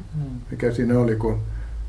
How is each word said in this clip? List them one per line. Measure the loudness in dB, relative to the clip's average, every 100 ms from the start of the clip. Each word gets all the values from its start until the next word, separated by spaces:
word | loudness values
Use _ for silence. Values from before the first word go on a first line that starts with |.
| -4 -6 -4 -6 -8
mikä | 0 0
siinä | 2 4 4
oli, | 4 2
kun, | 0 0 -2 -6 -6 -6